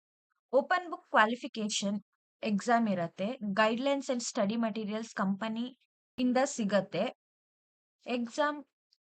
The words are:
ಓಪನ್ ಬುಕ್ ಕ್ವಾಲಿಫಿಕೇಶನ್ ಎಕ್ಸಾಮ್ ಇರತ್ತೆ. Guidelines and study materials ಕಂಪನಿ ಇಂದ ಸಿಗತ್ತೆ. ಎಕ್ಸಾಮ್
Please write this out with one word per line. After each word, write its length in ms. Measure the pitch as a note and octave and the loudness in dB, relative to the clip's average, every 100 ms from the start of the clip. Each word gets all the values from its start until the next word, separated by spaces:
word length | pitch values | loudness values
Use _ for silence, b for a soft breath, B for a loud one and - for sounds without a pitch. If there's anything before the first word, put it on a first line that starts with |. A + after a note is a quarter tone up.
| _ _ _ _ _ | _ _ _ _ _
ಓಪನ್ 380 | B3+ C#4+ F4+ F4+ | 2 4 0 0
ಬುಕ್ 200 | F4 _ | -10 _
ಕ್ವಾಲಿಫಿಕೇಶನ್ 920 | C4+ G#3+ B3 - - G#3 G#3+ G3+ G#3 - _ _ _ | 4 4 2 -8 -6 -4 -2 -2 -4 -8 _ _ _
ಎಕ್ಸಾಮ್ 460 | A3 G3+ A3+ A#3 A3+ | -2 0 2 2 2
ಇರತ್ತೆ. 380 | F#3 E3+ - G3 | 0 -2 -4 -6
Guidelines 840 | C4+ G#3+ G3 A3 A#3 C#4 C#4 C4+ | -4 -2 2 2 2 0 -2 -2
and 100 | B3+ | -4
study 360 | A#3 - G3+ A#3 | -4 -2 0 0
materials 580 | A3+ G#3+ G#3+ G#3+ A3+ | -2 -2 -4 -6 -6
ಕಂಪನಿ 640 | - G3 G3 A3 A3 B3 - _ _ _ - | -4 -2 -2 -4 -4 -8 -10 _ _ _ -2
ಇಂದ 180 | B3+ B3 | 2 2
ಸಿಗತ್ತೆ. 720 | C#4 - G#3 G3+ F#3+ E3 A#3 - _ _ _ _ _ _ _ _ - | 2 0 0 0 0 -2 -4 -6 _ _ _ _ _ _ _ _ -6
ಎಕ್ಸಾಮ್ 580 | B3 A#3 - D4 D4 C#4 _ _ _ | -4 -4 -2 -2 -2 -10 _ _ _